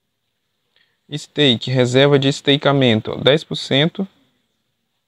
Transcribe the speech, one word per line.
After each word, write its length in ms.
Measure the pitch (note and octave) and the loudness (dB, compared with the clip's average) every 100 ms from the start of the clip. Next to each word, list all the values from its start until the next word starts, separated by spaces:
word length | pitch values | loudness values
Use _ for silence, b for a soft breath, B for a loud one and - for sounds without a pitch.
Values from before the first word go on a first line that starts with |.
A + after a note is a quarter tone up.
| _ _ _ _ _ _ _ _ _ _ _ | _ _ _ _ _ _ _ _ _ _ _
Stake, 600 | D3 - - D3 A2+ - | -16 -10 -2 0 0 -2
reserva 480 | C3 B2 B2+ C#3 C#3+ | -2 2 2 4 2
de 120 | C#3 | 0
stakeamento, 840 | C3 - C#3 C#3 C#3 B2+ A2 - | -2 -2 0 0 2 2 0 -2
ó, 20 | - | -2
dez 260 | C3+ D3+ | 0 0
por 140 | - D#3 | -2 -12
cento, 500 | - C3 D#3 - G3 _ _ _ _ _ _ _ _ _ | -4 -2 -2 -4 -12 _ _ _ _ _ _ _ _ _